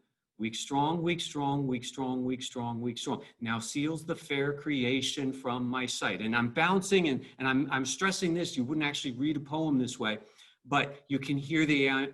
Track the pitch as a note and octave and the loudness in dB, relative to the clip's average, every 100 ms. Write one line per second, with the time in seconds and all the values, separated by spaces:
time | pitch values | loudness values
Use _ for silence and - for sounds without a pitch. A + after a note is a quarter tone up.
0 | _ _ _ _ A2 A2+ - C#3+ D3 E3+ | _ _ _ _ -6 -6 -4 0 0 0
1 | E3 F3 - D3+ C#3 C#3+ C#3 B2 A#2+ - | -2 -2 -4 -4 -2 0 0 -2 -4 -6
2 | C3 B2+ B2+ B2+ - C3 A#2 A#2 B2 A#2 | -4 -2 -2 -4 -6 -6 -6 -4 -4 -4
3 | - A#2+ - - A#2 A2+ A2+ D3 D3 D#3+ | -4 -6 -6 -10 -4 -4 -4 -2 -2 -2
4 | D#3+ E3 - C#3+ C#3 C#3+ - C#3+ A#2+ C3 | -4 -8 -4 -2 0 -2 -2 0 2 2
5 | B2+ - C3+ C3 C3 B2 B2 B2+ B2+ - | 0 -2 -2 -2 -4 -2 0 -2 -2 -2
6 | C3 F#2 A2 A#2+ A#2+ A#2+ E3 F#3+ F#3+ F#3+ | -2 -2 0 2 2 2 4 4 4 4
7 | E3 B2+ - - C3 C3 D3 C3 C3 - | 4 2 -4 -4 2 2 2 0 -2 0
8 | F#3+ F#3 F#3 E3 E3+ C#3 B2 D#3 D3 C#3+ | 0 2 2 2 0 -2 -2 0 0 -2
9 | D3 A#2+ D3 D3 - D3+ D#3+ C3+ A#2+ - | -4 -2 0 0 -2 -2 2 2 2 0
10 | A2 G#2+ - - - _ B2+ C#3+ B2+ - | -2 -2 -6 -20 -20 _ 0 2 2 -4
11 | - C#3 - C#3+ C#3 D#3+ D#3 D3 C3+ C3+ | -2 -2 0 -2 0 2 4 6 6 4
12 | C#3 | 0